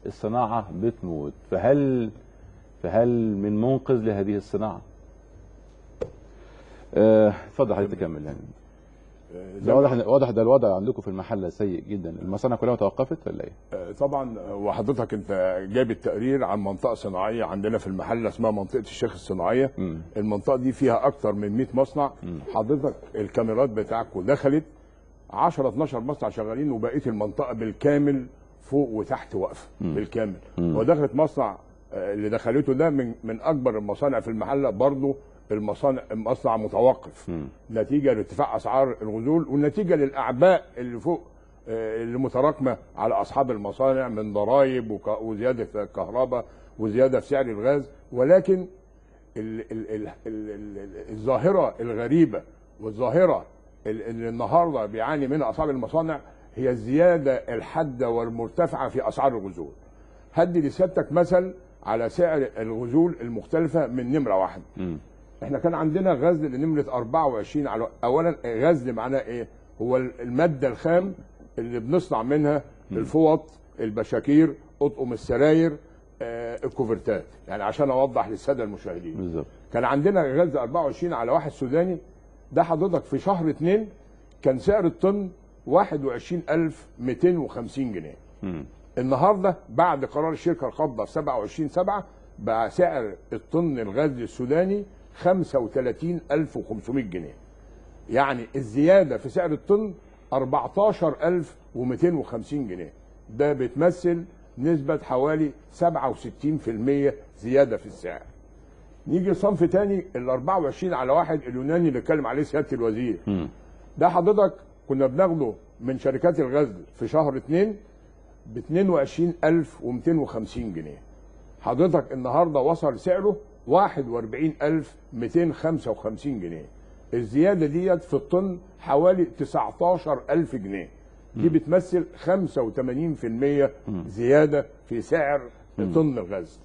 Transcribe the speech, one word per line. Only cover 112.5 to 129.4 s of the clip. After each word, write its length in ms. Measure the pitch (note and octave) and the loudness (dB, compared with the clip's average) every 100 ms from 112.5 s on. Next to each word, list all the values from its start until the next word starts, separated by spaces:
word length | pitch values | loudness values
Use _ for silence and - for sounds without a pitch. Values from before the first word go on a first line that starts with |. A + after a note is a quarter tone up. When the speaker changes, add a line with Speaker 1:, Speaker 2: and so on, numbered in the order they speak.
| D3 C#3+ | -2 -2
Speaker 2:
الوزير. 440 | C3 A2+ A2 B2 A2 - | -2 -2 0 -2 -4 -2
Speaker 1:
مم. 220 | G2 D2 - - - - - | -2 -2 -10 -20 -20 -18 2
Speaker 2:
ده 100 | E3+ | 2
حضرتك 460 | F3 F3 G#3 G3 - - - - | 4 4 4 4 2 -20 -20 -4
كنا 180 | C3+ C3+ | 0 0
بناخده 460 | C3 F#3+ E3 B2+ F#2+ - - | 4 2 2 -2 -4 -14 -10
من 180 | A#2 C3 | -6 -2
شركات 420 | C#3 C3+ E3+ D#3+ | -2 2 2 2
الغزل 420 | C3 C#3 C#3+ F#2 E2 | 0 2 0 -2 -18
في 140 | - A2+ | -10 -2
شهر 280 | D3 C#3+ C3 | 2 2 -2
اتنين 400 | B2+ E3 G#3 G3+ - - - - - - - | -2 0 0 -2 -14 -20 -20 -20 -20 -20 -14
باتنين 440 | A2 - D#3+ G3 | -14 -2 2 4
وعشرين 440 | E3 C#3 - E3+ E3+ | 2 0 0 -2 2
ألف 340 | D#3 E3 D3 - | 2 2 0 -6
وميتين 360 | A#2 B2 C#3+ E3 | -8 -4 0 2
وخمسين 540 | C3 A#2 G#2 - A#2 | 0 -6 -8 -8 -8
جنيه. 260 | E2 D#2 C#2+ - - - - - - | -8 -10 -16 -20 -20 -20 -20 -20 -8
حضرتك 520 | A2 B2 F3+ E3 - | -4 2 4 2 0
النهارده 480 | C3+ B2+ C3+ E3+ D3 | -6 -2 2 2 2
وصل 380 | C3+ E3 D3+ A#2+ | 2 0 -2 -2
سعره 380 | - F#3 G3 G#3 - - - | -2 0 2 0 -6 -18 2
واحد 420 | D#3 G3 - B2+ | 4 4 0 -4
وأربعين 460 | A#2 A2+ B2 D#3 D3+ | -4 -6 -2 -2 0
ألف 340 | D3 D#3+ C#3+ - - | 0 0 -2 -14 -14
ميتين 400 | B2+ A#2 E3+ E3+ | -6 0 2 2
خمسة 380 | C#3 D#3+ D#3+ - | 0 -2 -2 -2
وخمسين 500 | G#2+ G#2+ G#2+ C#3+ A#2+ | -4 -4 -6 -6 -6
جنيه. 240 | F2 E2 C#2+ - - - - | -6 -10 -14 -20 -20 -20 -6
الزياده 520 | A#2 A2+ B2 F3 G3 D3+ | -4 0 4 4 4 2
ديت 380 | D3+ F#3 F3 | 0 2 0
في 100 | - | 0
الطن 440 | C#3 - F3+ G3 F3+ - - | -4 0 0 0 -6 -12 -18
حوالي 460 | - C#3+ F3 F#3 | 2 4 6 6
تسعتاشر 960 | E3+ - | 2 0